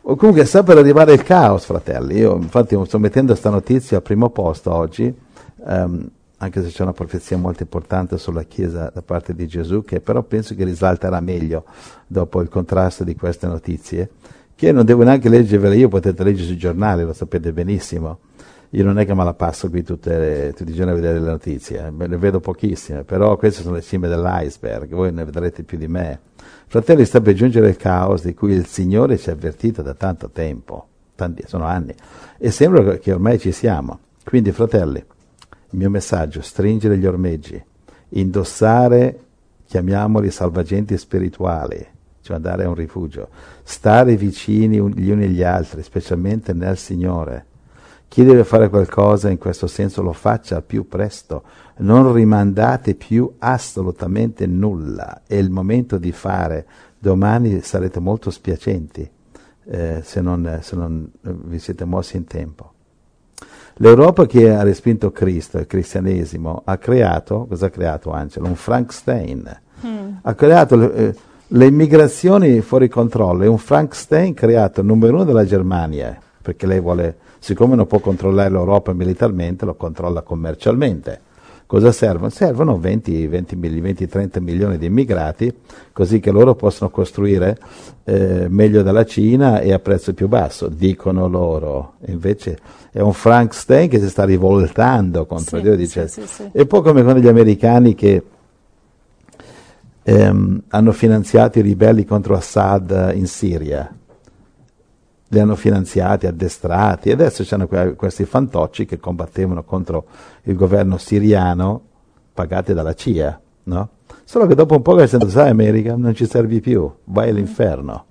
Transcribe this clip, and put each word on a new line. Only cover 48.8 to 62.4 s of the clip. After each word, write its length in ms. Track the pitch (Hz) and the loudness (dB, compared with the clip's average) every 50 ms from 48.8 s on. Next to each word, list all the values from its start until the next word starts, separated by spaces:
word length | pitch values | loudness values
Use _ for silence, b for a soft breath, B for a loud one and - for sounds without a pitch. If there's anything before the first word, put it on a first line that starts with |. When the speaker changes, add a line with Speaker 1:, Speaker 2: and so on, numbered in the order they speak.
| 92 - - - 104 101 104 98 104 101 | 0 0 0 2 2 2 2 2 0 -2
Speaker 1:
in 80 | 92 | -2
questo 300 | 85 - 92 87 - - | -2 -4 -8 -6 -6 -8
senso 340 | 92 - - 101 98 - - | -8 -6 -6 -6 -6 -4 -6
lo 100 | 95 90 | -6 -6
faccia 460 | 82 - - 110 117 110 _ - 92 | -8 -4 -2 -2 -2 -2 _ -8 -8
al 60 | 78 - | -8 -8
più 220 | _ 104 107 90 _ | _ -8 -8 -8 _
presto, 540 | - 95 104 104 - - _ _ 80 76 b b b b b b b | -8 -8 -6 -8 -8 -16 _ _ -14 -14 b b b b b b b
non 340 | - - 98 110 127 135 131 | -6 0 4 6 6 6 6
rimandate 840 | 120 117 110 107 107 104 101 101 98 104 110 123 127 123 - 107 95 | 4 4 4 4 4 4 2 0 0 0 0 0 0 -2 -4 -4 -6
più 400 | - - - 113 117 123 120 - _ | -6 -6 -2 -2 0 0 -2 -6 _
assolutamente 1080 | - 120 127 123 - - - 98 92 92 90 _ - 87 95 110 113 113 110 - 98 | -4 -4 -4 -4 -6 -10 -8 -6 -6 -6 -6 _ -6 -4 -2 -2 -2 -4 -4 -6 -6
nulla, 760 | 90 90 92 101 107 98 82 78 69 50 50 - - - - _ | -4 -2 -2 -2 -2 -4 -6 -8 -10 -10 -10 -12 -14 -16 -20 _
è 100 | _ 101 | _ -2
il 140 | 101 98 95 | -2 0 0
momento 480 | 92 92 92 98 113 123 120 123 104 | -2 -4 -2 -2 -2 -2 -2 -2 -6
di 140 | 92 85 90 | -6 -6 -6
fare, 540 | 82 - - 98 95 92 87 80 80 78 87 b b b b b b _ | -8 -6 -8 -6 -4 -4 -4 -6 -6 -8 -10 b b b b b b _
domani 600 | - 98 92 95 98 104 110 120 120 113 98 87 | -2 0 0 2 2 0 0 0 0 0 -2 -4
sarete 400 | - - - 95 90 92 - - | -6 -6 -6 -4 -4 -4 -6 -6
molto 280 | 87 95 107 113 - 98 | -4 -4 -6 -6 -6 -10
spiacenti, 800 | 87 - _ 95 85 82 - 107 98 87 78 76 _ 80 78 - _ _ _ b b b b b b b _ | -12 -8 _ -8 -8 -6 -4 -6 -6 -6 -8 -12 _ -14 -16 -16 _ _ _ b b b b b b b _
eh, 380 | - - 90 85 82 80 80 80 | -12 -8 -8 -6 -6 -8 -8 -12
se 160 | - - 98 | -8 -8 -6
non, 400 | 90 90 87 87 85 82 80 80 | -4 -4 -4 -4 -6 -6 -8 -10
se 140 | 80 - - | -10 -10 -10
non 340 | 90 85 82 80 80 80 - _ _ | -8 -8 -8 -8 -10 -10 -14 _ _
vi 360 | _ 92 90 87 - 85 85 | _ -14 -14 -14 -12 -12 -12
siete 280 | 82 - - 90 - 87 | -12 -10 -12 -10 -10 -8
mossi 320 | 87 90 92 90 - - | -6 -6 -6 -6 -6 -10
in 80 | 92 82 | -12 -10
tempo. 480 | _ - 82 | _ -12 -12